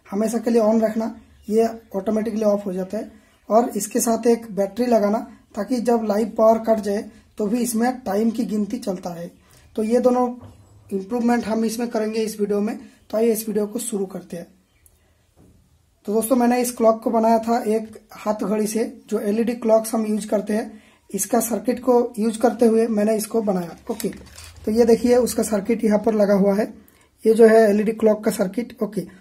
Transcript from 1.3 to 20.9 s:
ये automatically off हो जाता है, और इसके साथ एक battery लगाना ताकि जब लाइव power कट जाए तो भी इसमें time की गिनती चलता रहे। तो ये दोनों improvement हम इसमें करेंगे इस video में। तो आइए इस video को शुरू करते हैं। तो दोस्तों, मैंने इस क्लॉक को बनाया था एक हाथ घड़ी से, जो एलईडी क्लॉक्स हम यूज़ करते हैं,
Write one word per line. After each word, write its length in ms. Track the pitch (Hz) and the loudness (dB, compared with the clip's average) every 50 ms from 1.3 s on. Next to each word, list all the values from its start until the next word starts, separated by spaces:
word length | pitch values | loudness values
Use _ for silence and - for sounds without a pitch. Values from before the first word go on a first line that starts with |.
| _ _ - - | _ _ -8 -2
ये 200 | 208 220 226 226 226 - - _ - | 2 2 2 2 0 -8 -16 _ -8
automatically 480 | 196 190 220 214 214 214 233 208 214 214 | -6 -4 -2 -2 -2 -2 -2 -4 0 0
off 220 | 208 202 202 202 | 2 0 0 -2
हो 80 | 208 180 | -4 -6
जाता 240 | 185 185 185 - 214 | -6 -6 -6 -8 -10
है, 140 | 269 - - - _ _ _ _ _ - | -10 -10 -16 -20 _ _ _ _ _ 2
और 200 | 202 214 214 - | 2 2 2 2
इसके 280 | - 208 208 - - 240 | -2 -6 -6 -4 -2 -2
साथ 280 | - 240 226 220 226 240 | 0 0 0 0 2 2
एक 240 | 233 220 - - 185 | 2 2 0 -8 -4
battery 320 | 190 196 190 - - 247 247 | -4 -4 -4 -2 -4 -2 2
लगाना 320 | 233 214 202 202 208 240 - - - - _ _ - | 2 2 2 2 0 -2 -4 -8 -16 -20 _ _ -8
ताकि 260 | 214 202 - 262 240 | -8 -4 -4 -2 -2
जब 240 | 202 240 233 226 220 | 0 0 0 0 0
लाइव 280 | 214 202 208 233 202 - - | 0 0 0 0 -2 0 2
power 260 | 220 220 226 226 226 | 4 4 4 4 2
कट 160 | 226 220 214 | 0 0 0
जाए 280 | 196 208 202 214 226 - - - _ _ _ - | 0 -4 -4 -4 -4 -8 -14 -20 _ _ _ -6
तो 100 | 214 196 | -4 -2
भी 140 | 220 247 | 0 -2
इसमें 280 | 233 - 220 220 233 254 254 - | -2 -2 -2 0 0 -2 -2 -4
time 300 | - 202 190 202 226 233 | -6 -4 -2 0 0 0
की 140 | 214 220 233 180 | 0 -2 -4 -4
गिनती 320 | 208 214 208 196 - 233 | -2 -4 -4 -4 -6 -8
चलता 340 | - 208 185 180 - 180 170 | -6 -6 -8 -6 -8 -10 -10
रहे। 160 | 165 170 175 - _ _ _ _ _ _ _ - | -10 -12 -14 -16 _ _ _ _ _ _ _ -6
तो 80 | - 220 | -6 -2
ये 140 | 214 233 247 | 0 2 2
दोनों 260 | 233 254 247 247 247 240 247 - - - - _ - _ _ - _ - | 4 4 2 2 0 -2 -4 -8 -16 -20 -20 _ -20 _ _ -20 _ -8
improvement 560 | 202 190 190 - 240 240 226 240 240 233 - | -8 -8 -6 -6 -6 -2 0 2 0 0 0
हम 200 | 196 220 226 226 | -2 -2 -2 -2
इसमें 220 | 220 220 233 240 233 | -2 -2 -4 -6 -4
करेंगे 320 | - 226 220 220 220 226 | -4 -4 -4 -4 -4 -4
इस 180 | 220 208 - - | -4 -4 -4 -6
video 220 | 208 202 208 202 | -4 -2 -2 -2
में। 160 | 202 220 262 - - - _ _ _ - | -2 -4 -6 -8 -14 -20 _ _ _ -8
तो 80 | - 214 | -4 -2
आइए 140 | 226 233 220 | 0 0 0
इस 140 | 214 220 220 | -2 -4 -4
video 200 | 196 214 208 208 | -4 -4 -4 -4
को 120 | 208 233 | -6 -8
शुरू 240 | 233 - 220 196 196 190 | -8 -6 -6 -6 -6 -6
करते 300 | - 180 170 - - 170 | -8 -14 -14 -14 -14 -14
हैं। 180 | 165 - _ _ _ _ _ _ _ _ _ _ _ _ _ _ _ _ _ _ - _ _ _ _ _ _ _ _ _ _ _ - - | -14 -16 _ _ _ _ _ _ _ _ _ _ _ _ _ _ _ _ _ _ -20 _ _ _ _ _ _ _ _ _ _ _ -8 -4
तो 60 | 202 | -2
दोस्तों, 220 | 220 220 220 269 | -2 0 2 2
मैंने 240 | 240 240 240 247 247 | 2 4 2 2 2
इस 80 | 240 240 | 0 -2
क्लॉक 300 | - - 226 220 220 220 - | -2 2 4 4 4 2 0
को 60 | 254 | -2
बनाया 300 | 220 226 220 226 226 226 | 0 2 2 4 2 2
था 180 | 226 226 233 233 - 208 | 2 0 -2 -2 0 -2
एक 300 | 214 226 220 - - - _ _ - | -2 -2 -4 -6 -16 -20 _ _ -20
हाथ 300 | - - 214 208 214 - | -10 -4 -4 -4 -2 -2
घड़ी 240 | 190 214 214 214 202 | -2 -2 0 -2 -2
से, 160 | - 220 240 - - - - - | 0 -2 -4 -4 -6 -12 -12 -6
जो 100 | 208 214 | -4 -4
एलईडी 320 | - 202 208 226 233 233 240 | -2 0 0 0 0 -2 -2
क्लॉक्स 380 | 240 - 220 220 220 220 - - | -2 0 2 2 2 2 0 -4
हम 120 | 226 220 | -4 -2
यूज़ 220 | 214 214 214 190 - | -2 -4 -4 -4 -2
करते 260 | 233 202 202 - 208 | -2 -2 -2 -2 -4
हैं, 280 | 214 269 302 - - _ _ | -4 -4 -6 -12 -20 _ _